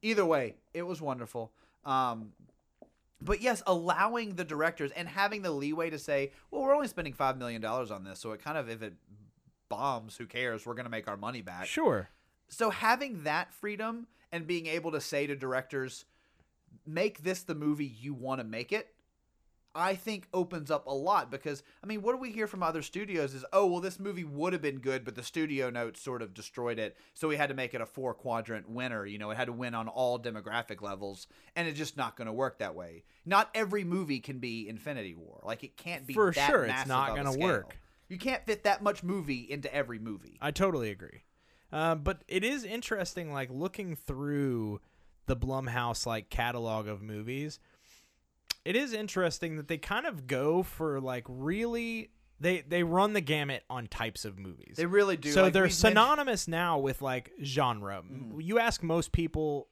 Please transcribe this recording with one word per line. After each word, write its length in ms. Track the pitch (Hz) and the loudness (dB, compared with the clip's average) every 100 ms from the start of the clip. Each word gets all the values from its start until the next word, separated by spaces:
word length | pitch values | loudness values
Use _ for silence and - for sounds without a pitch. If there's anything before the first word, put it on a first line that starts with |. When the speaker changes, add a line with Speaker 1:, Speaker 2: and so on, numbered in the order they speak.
Speaker 1:
Either 220 | 214 214 | 2 4
way, 300 | 175 156 120 - _ | 6 4 2 -6 _
it 100 | 165 | -8
was 180 | 175 170 | -6 -4
wonderful. 500 | 156 127 117 123 113 _ _ _ | -4 -6 -6 -8 -8 _ _ _
Um, 480 | 143 131 127 117 107 - - _ _ _ - _ _ _ | 0 2 2 0 -8 -16 -20 _ _ _ -20 _ _ _
but 220 | - 180 | -2 0
yes, 200 | 240 220 196 | 2 0 2
allowing 720 | 180 170 165 202 233 226 180 | 2 2 2 2 2 -4 -6
the 80 | |
directors 480 | 165 151 160 165 143 | -4 2 2 2 -4
and 140 | 151 170 | -4 -8
having 340 | 160 202 208 | 0 0 0
the 80 | 185 | -2
leeway 400 | 147 143 156 165 | -2 -2 -2 -2
to 80 | 156 | -4
say, 320 | 139 139 139 - _ | 0 0 0 -6 _
"Well, 120 | 285 | -2
we're 120 | 269 | 4
only 140 | 285 269 | 4 4
spending 240 | - 160 | -4 -6
five 240 | 131 135 131 | 0 2 2
million 240 | 123 117 | -4 -4
dollars 300 | 107 120 120 | -2 -2 -2
on 140 | 101 | -6
this, 140 | 95 92 | -10 -10
so 100 | 117 | -8
it 100 | 107 | -8
kind 140 | 151 156 | -4 -4
of, 140 | 120 | -4
if 100 | 113 | -6
it 140 | 107 87 _ 101 104 _ _ _ _ | -8 -12 _ -20 -20 _ _ _ _
bombs, 480 | 104 135 123 110 - | -2 0 -2 -6 -12
who 80 | 117 | -8
cares? 380 | 123 123 113 | -4 -2 -2
We're 80 | 113 | -6
gonna 140 | 120 120 | -8 -6
make 180 | 113 107 | -6 -6
our 80 | 101 | -6
money 240 | 104 123 | -6 -8
back." 240 | 92 90 92 | -10 -8 -4
Speaker 2:
Sure. 420 | - 302 120 95 _ _ _ _ | 2 4 4 -2 _ _ _ _
Speaker 1:
So 220 | - 226 | -2 0
having 540 | 202 220 240 277 208 | 2 2 2 2 -4
that 280 | 151 156 - | -2 0 -2
freedom 540 | - 208 208 220 233 233 _ _ | -6 -8 -4 -6 -6 -12 _ _
and 140 | 175 160 | -8 -2
being 200 | 175 160 | -2 0
able 260 | 165 165 | -2 -2
to 80 | 156 | -4
say 240 | - 147 147 | -2 -2 0
to 100 | 143 | -2
directors, 720 | 131 131 127 135 131 - - _ _ _ _ _ _ - - | -2 -2 -2 -4 -4 -8 -18 _ _ _ _ _ _ -20 -8
"Make 360 | 156 208 208 | -2 -2 0
this 180 | 160 185 | -4 -4
the 120 | - | -4
movie 300 | 156 151 147 143 | -2 0 0 -2
you 280 | 110 131 | -6 -8
wanna 300 | 135 127 131 | -6 -4 -4
make 280 | 113 113 127 | -4 -6 -2
it," 220 | 214 - _ _ _ _ _ _ _ _ | -4 -4 _ _ _ _ _ _ _ _
I 220 | - 180 | -2 0
think 320 | 190 220 208 - | 0 -4 -6 -2
opens 340 | 185 180 175 147 | 0 0 -2 -2
up 200 | 151 131 | -2 0
a 20 | |
lot 400 | 139 160 202 123 | -2 4 2 2
because, 320 | 135 156 143 - _ | -6 -6 -8 -10 _
I 60 | 190 | -8
mean, 160 | 214 | -4
what 80 | 208 | 0
do 80 | 254 | -2
we 140 | 262 | -2
hear 160 | 214 214 | -4 -4
from 120 | 196 | 0
other 220 | 170 160 | 0 0
studios 520 | 143 185 208 180 139 | -6 -8 -4 -2 -2
is, 100 | 135 131 | -4 2
"Oh, 140 | 185 196 | 4 6
well, 140 | 175 | 2
this 200 | 185 180 | -2 -6
movie 240 | 190 185 | -6 -6
would 280 | 160 143 170 | -6 -2 0
have 80 | 180 | 0
been 180 | 147 135 | -2 -2
good, 240 | 123 131 | -2 -2
but 100 | 117 | -4
the 80 | 110 | -10
studio 480 | 120 - 156 139 127 | -8 -2 -2 0 -2
notes 300 | 120 117 - | -2 -4 -6
sort 200 | - 123 | -8 -6
of 120 | 113 | -6
destroyed 460 | 95 107 - 120 113 | -10 -12 -4 -2 0
it, 160 | 107 - - | -4 -6 -20
so 140 | - 156 | -4 -2
we 80 | 147 | 2
had 140 | 143 | 0
to 40 | |
make 180 | 135 127 | 0 -4
it 80 | 120 | -4
a 60 | 113 | -8
four-quadrant 840 | - 131 110 131 117 113 110 101 | -4 -4 -4 -2 -2 -2 -8 -6
winner." 380 | 117 127 113 101 | -6 -4 -4 -6
You 120 | 104 | -8
know, 120 | 107 | -6
it 60 | 113 | -2
had 80 | |
to 80 | 123 | -2
win 240 | 120 123 117 | -2 -4 -4
on 100 | 113 | -4
all 320 | 127 127 120 | 0 2 2
demographic 640 | 120 107 104 117 117 98 | -2 -8 -4 -4 -4 -8
levels, 460 | 101 98 101 98 - - - | -8 -6 -8 -8 -16 -20 -10
and 140 | - 170 | -4 -4
it's 100 | 147 | -2
just 180 | 156 - | -6 -4
not 200 | 120 - | -6 -4
gonna 160 | 113 | -6
work 260 | 110 131 - | 0 -2 0
that 160 | 101 | -6
way. 300 | 82 87 85 _ _ | -6 -10 -14 _ _
Not 240 | - 196 214 | 2 4 4
every 300 | 220 214 208 | 0 0 0
movie 340 | 180 180 170 135 | 0 -2 0 -4
can 220 | - 131 | -4 -8
be 280 | 120 113 107 | -6 -6 -8
Infinity 460 | 113 - 113 98 | -8 -8 -8 -8
War. 260 | 85 82 - | -10 -16 -14
Like, 180 | - 113 | -8 -8
it 140 | 135 - | -10 -14
can't 280 | 170 170 | -10 -10
be 100 | 131 | -4
Speaker 2:
For 180 | 139 202 | 4 4
Speaker 1:
that 180 | 170 143 | 6 6
Speaker 2:
sure, 140 | 214 | 6
it's 40 | 123 | 4
Speaker 1:
massive 160 | 127 135 | 0 2
Speaker 2:
not 220 | 131 135 | 2 2
Speaker 1:
of 40 | |
a 40 | - | 0
Speaker 2:
gonna 140 | 143 | 0
Speaker 1:
scale. 120 | 131 180 | 2 2
Speaker 2:
work. 320 | 123 - - - _ _ | 2 -2 -16 -20 _ _
Speaker 1:
You 100 | 185 | -6
can't 260 | 240 262 | -2 -2
fit 200 | - 208 | -2 2
that 180 | 208 196 | 4 4
much 220 | 208 208 | 2 0
movie 380 | 175 196 147 131 120 | -2 -2 -2 -4 -4
into 240 | 143 139 | -6 -2
every 280 | 143 123 117 | -2 -2 -4
movie. 360 | 113 101 90 - | -8 -8 -12 -4
Speaker 2:
I 100 | 143 | -4
totally 400 | 147 190 160 113 | 2 2 2 -2
agree. 320 | 95 90 - _ _ _ _ _ | -4 -12 -18 _ _ _ _ _
Uh, 240 | 151 160 | 0 2
but 300 | 160 147 185 - | 2 0 -2 -2
it 160 | 185 | 0
is 220 | 214 285 | 0 -2
interesting, 680 | 220 226 - 214 180 - 165 | -4 -6 -4 -2 -2 -4 -6
like, 180 | 143 131 | -4 -4
looking 420 | 127 190 - 190 | -4 -4 -4 -6
through 840 | 160 - 135 143 143 139 120 110 101 _ _ - _ - | -6 -6 -4 0 2 2 2 -2 -4 _ _ -20 _ -2
the 100 | 123 | 0
Blumhouse, 680 | 127 135 131 120 120 113 - | 0 -2 -2 -2 0 -2 -2
like, 220 | 113 104 | -4 -4
catalog 600 | - 117 120 117 110 104 | -2 0 0 -2 -2 -2
of 140 | 104 | -6
movies. 580 | 107 107 110 131 151 147 _ _ _ - _ _ _ _ _ - | -8 -8 -6 -6 -6 -10 _ _ _ -20 _ _ _ _ _ -8
It 120 | - 202 | 0 2
is 160 | 277 | 2
interesting 640 | 220 214 185 175 - 170 156 | -2 -2 2 2 2 -4 -4
that 120 | 147 | -4
they 100 | 160 | -4
kind 260 | - 208 | -2 -2
of 220 | 311 185 127 | -2 -4 -2
go 360 | 135 143 170 | 2 4 4
for, 380 | 185 - 160 139 | 2 -2 -2 0
like, 240 | 131 123 120 | -2 -4 -6
really, 840 | 127 135 196 233 233 226 226 220 _ _ _ | -6 -2 0 0 -2 -2 -4 -8 _ _ _
they, 200 | 160 180 | 2 2
they 220 | 139 175 | 2 2
run 320 | 170 170 208 | 4 6 6
the 60 | 208 | 4
gamut 420 | 147 156 143 131 _ | 2 0 0 -4 _
on 160 | 127 113 | -8 -6
types 380 | - 117 107 110 | -4 -4 -4 -8
of 120 | 95 | -8
movies. 360 | 95 85 - - | -12 -12 -14 -2
Speaker 1:
They 80 | 170 | 4
really 300 | 196 202 170 | 8 8 4
do. 140 | 143 | 4
Speaker 2:
So 120 | 147 | 8
Speaker 1:
Like, 80 | 190 | 10
Speaker 2:
they're 80 | 185 | 10
Speaker 1:
we've 60 | 185 | 6
mentioned 100 | - | 8
Speaker 2:
synonymous 680 | 220 214 240 302 277 214 - | 8 10 8 8 4 0 0
now 300 | 165 175 156 | 2 4 4
with, 220 | 139 131 | 2 0
like, 320 | 139 127 120 349 | 0 -2 -4 -8
genre. 600 | 139 131 131 110 101 98 | -2 4 4 2 -2 -6
Speaker 1:
Mm-hmm. 360 | 87 135 120 143 | -8 -12 -10 -6
Speaker 2:
You 180 | 165 226 | 2 4
ask 240 | 233 - | 4 2
most 300 | 170 165 160 | 2 2 2
people 560 | - 165 160 156 143 - | 2 2 2 0 0 -4